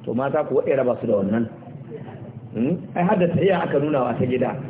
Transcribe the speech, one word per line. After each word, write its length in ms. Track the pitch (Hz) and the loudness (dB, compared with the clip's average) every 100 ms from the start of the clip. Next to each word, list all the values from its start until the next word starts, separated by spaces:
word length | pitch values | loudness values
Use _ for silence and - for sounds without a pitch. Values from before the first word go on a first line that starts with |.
| 123 | -2
To 80 | |
mata 300 | 117 135 151 | -2 0 0
ku 120 | 147 131 | 2 0
waɗe 200 | - 135 | 4 2
raba 180 | 123 113 | 2 0
su 60 | 113 | 2
da 60 | 104 | 2
wannan. 260 | 98 113 113 - - - - - - - - - - | 2 0 0 -6 -16 -16 -14 -14 -14 -14 -14 -14 -10
Hmm? 220 | 107 127 175 - 175 | -2 0 -2 -4 0
Ai 80 | |
har 140 | 175 214 | 2 4
da 80 | 175 | 2
tahiya 340 | 151 190 175 | 4 4 2
aka 160 | - 143 | 2 0
nuna 200 | 151 143 | 2 0
wa 100 | 123 | 0
ta 120 | 117 127 | 0 0
gida 300 | 123 120 104 - | 2 0 -2 -8